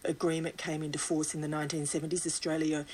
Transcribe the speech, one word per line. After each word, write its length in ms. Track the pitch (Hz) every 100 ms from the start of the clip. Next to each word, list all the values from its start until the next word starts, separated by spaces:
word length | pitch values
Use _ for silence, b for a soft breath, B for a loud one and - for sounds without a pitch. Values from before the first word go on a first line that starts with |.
Agreement 520 | - 151 170 160 165 -
came 260 | - 156
into 160 | 156 160
force 360 | - 156 156
in 80 | 160
the 60 | 151
nineteen 380 | 151 147 156 143
seventies, 380 | 156 151 175
Australia 640 | 165 - 170 156 156 151 143